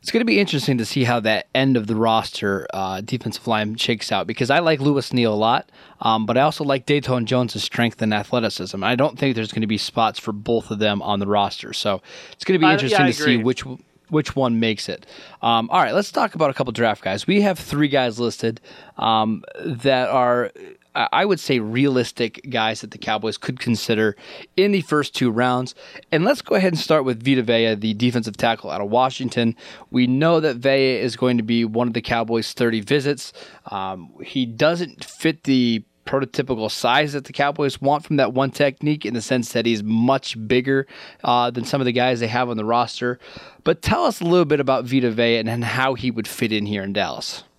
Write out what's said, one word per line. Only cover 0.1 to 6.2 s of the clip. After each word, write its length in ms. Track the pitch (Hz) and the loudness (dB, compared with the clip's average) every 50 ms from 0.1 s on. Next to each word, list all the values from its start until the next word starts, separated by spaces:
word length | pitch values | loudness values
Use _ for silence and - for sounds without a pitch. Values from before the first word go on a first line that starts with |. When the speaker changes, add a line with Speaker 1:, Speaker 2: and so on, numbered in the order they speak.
Speaker 1:
gonna 140 | - 226 254 | 0 0 2
be 160 | 226 220 202 | 4 4 2
interesting 380 | 202 185 - 143 - - 135 120 | 2 2 0 -2 0 2 0 0
to 60 | 113 | 0
see 200 | - - 143 127 | -2 0 0 2
how 160 | 117 120 120 | 2 2 2
that 260 | 104 110 110 95 - _ _ | 2 2 0 0 -2 _ _
end 220 | 127 135 135 131 | 2 4 4 4
of 100 | 120 107 | 2 2
the 80 | 104 113 | 0 0
roster, 720 | 107 113 117 110 113 120 - - - - 101 98 95 - - - | 2 4 4 4 2 2 -2 -8 -4 -2 -2 -2 -2 -4 -8 -8
uh, 280 | 95 95 95 95 92 | -6 -6 -6 -6 -8
defensive 440 | 104 113 135 120 - 113 104 - - | -6 -6 -6 -6 -4 -8 -8 -8 -4
line 300 | 120 113 107 107 104 110 | -2 0 0 0 -2 -4
shakes 340 | 117 - - 120 104 - - | -4 -2 -2 -2 -4 -2 -2
out, 160 | 110 98 90 | -2 -2 -2
because 240 | 90 110 - 127 120 | -2 -2 -4 0 2
I 80 | 135 160 | 2 4
like 220 | 175 165 160 135 | 4 2 2 2
Lewis 320 | 135 147 143 139 127 - | 2 2 2 2 -2 0
Neal 200 | - 123 120 113 | 0 2 2 2
a 40 | 107 | 2
lot, 340 | 104 110 113 123 143 - _ _ - - - - _ | 2 2 2 2 2 -2 _ _ -20 -20 -20 -16 _
um, 260 | - - 110 110 | 0 2 2 2